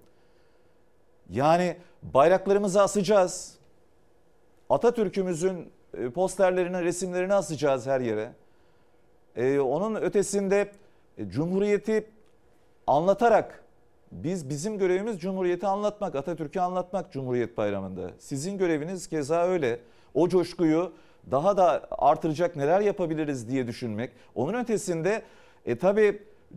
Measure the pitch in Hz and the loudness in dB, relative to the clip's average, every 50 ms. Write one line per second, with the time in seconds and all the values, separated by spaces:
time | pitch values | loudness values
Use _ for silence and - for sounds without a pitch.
0 | - _ _ _ _ _ _ _ _ _ _ _ _ _ _ _ _ _ _ _ | -20 _ _ _ _ _ _ _ _ _ _ _ _ _ _ _ _ _ _ _
1 | _ _ _ _ _ - 87 117 139 156 165 175 180 175 156 - - - - _ | _ _ _ _ _ -8 -4 0 2 4 4 4 2 -2 -4 -8 -14 -20 -20 _
2 | - 90 - - - - 190 185 190 196 202 202 208 196 175 208 196 185 - 208 | -16 0 4 6 6 6 6 4 2 2 2 2 2 2 2 2 2 2 2 0
3 | 180 180 214 196 180 180 - - - - - _ _ - _ _ _ _ _ _ | 0 4 4 4 4 2 -2 -8 -12 -14 -18 _ _ -20 _ _ _ _ _ _
4 | _ _ _ _ _ _ _ _ _ _ _ _ _ - 123 139 - 247 240 233 | _ _ _ _ _ _ _ _ _ _ _ _ _ 0 0 4 4 2 2 2
5 | 208 175 - 196 185 185 175 151 180 190 185 165 - - - _ _ _ - - | -2 0 0 -2 -2 -2 -2 -2 -2 -2 -2 -4 -10 -14 -20 _ _ _ -8 -8
6 | 113 127 120 175 185 185 - - 190 185 185 185 180 175 185 180 165 175 170 175 | -6 -6 -2 -2 -2 -2 2 2 2 2 2 2 0 -2 -2 -2 -2 -2 -2 -2
7 | 190 180 175 180 185 190 202 196 - - 160 120 147 139 135 127 117 135 135 131 | -6 -4 -2 -2 0 2 2 0 0 -2 -4 0 2 2 2 0 0 0 0 0
8 | 123 113 104 104 110 123 139 - _ _ _ _ _ _ _ _ _ _ _ _ | 0 0 -2 -2 -4 -6 -10 -18 _ _ _ _ _ _ _ _ _ _ _ _
9 | _ _ _ _ _ _ _ - 123 135 139 139 139 123 139 165 202 226 214 175 | _ _ _ _ _ _ _ -2 0 2 2 2 0 0 0 0 -2 -2 -2 -2
10 | 147 175 - 202 190 - 196 202 196 190 196 202 202 202 - - - - _ _ | -2 0 0 0 0 0 -2 -2 0 2 2 2 0 -2 -6 -16 -20 -20 _ _
11 | _ _ _ - 107 92 87 131 160 175 185 196 202 208 208 196 202 220 220 214 | _ _ _ -12 -12 -6 -4 -4 -2 0 0 0 2 2 0 0 0 -2 -2 -2
12 | 214 - - - - _ _ _ _ _ _ _ _ _ _ _ _ 113 127 147 | -2 -6 -14 -20 -20 _ _ _ _ _ _ _ _ _ _ _ _ 0 2 2
13 | 170 196 196 - 233 233 214 170 - - - - - _ _ _ _ _ _ _ | 4 2 2 4 4 4 6 4 2 0 -10 -20 -20 _ _ _ _ _ _ _
14 | _ _ - 87 101 160 190 180 139 127 147 143 160 220 214 190 190 180 180 190 | _ _ -14 -8 -6 -6 -6 -6 -6 -8 -8 -6 -6 -6 -2 0 0 2 2 0
15 | 208 240 220 160 175 196 190 190 185 175 175 175 208 196 196 208 208 208 208 - | -2 -4 -6 -4 -6 -6 -4 -2 0 0 0 0 0 -2 -2 0 -2 -4 -4 -4
16 | 202 170 139 139 - 175 170 151 156 143 - 190 180 180 185 180 180 180 - 185 | -6 -4 -4 -4 -4 -4 -6 -6 -8 -6 -2 -2 -2 0 -2 -4 -4 -4 -6 -8
17 | 175 - - 135 135 127 123 123 117 - - - 107 104 101 98 95 92 92 90 | -8 -6 -8 -6 -4 -2 0 0 0 -2 -2 -2 -2 0 0 -2 -6 -6 -8 -8
18 | 87 87 - - - - 143 135 147 196 202 190 190 170 156 143 147 175 190 175 | -10 -10 -12 -16 -12 -10 -8 -6 -6 -6 -4 -2 0 0 0 -2 -2 -6 -8 -10
19 | - - 165 156 139 123 165 170 175 180 185 175 139 117 120 117 - - - - | -10 -6 -6 -6 -2 -2 0 0 2 0 0 0 0 0 -2 -4 -8 -16 -20 -20
20 | - - - 147 170 175 180 180 170 - - - 170 156 156 165 180 170 - - | -20 -4 0 0 2 4 4 2 2 0 -2 0 2 4 4 2 0 -2 -6 -14
21 | - - - _ - - 123 139 160 202 202 196 180 165 135 - - - - - | -20 -20 -20 _ -6 -2 0 2 2 2 4 4 4 4 4 2 -2 -6 -4 2
22 | - 139 160 - - 160 151 160 175 175 170 147 139 147 175 202 214 202 196 196 | 4 4 4 4 0 -2 0 0 -2 -2 0 -2 2 2 2 4 2 0 0 0
23 | 180 156 160 151 156 147 139 127 110 113 135 135 123 117 113 - 127 113 107 104 | -2 -2 -2 -2 -2 -4 -4 -6 -6 -4 -2 -2 -2 -4 -6 -8 -8 -6 -6 -6
24 | 123 131 - - - - - 104 123 160 220 247 240 240 214 190 - 185 170 165 | -8 -8 -12 -18 -20 -10 -6 -4 -4 -2 -2 -4 -2 -2 -2 -2 -2 -2 -4 0
25 | 160 190 220 214 - - - - - - _ _ _ - 123 - 175 190 202 214 | 0 0 -2 -2 -6 -12 -20 -20 -20 -20 _ _ _ -6 -4 2 2 2 4 4
26 | 214 202 202 208 - - - - _ _ - | 4 4 2 -2 -10 -20 -20 -20 _ _ -14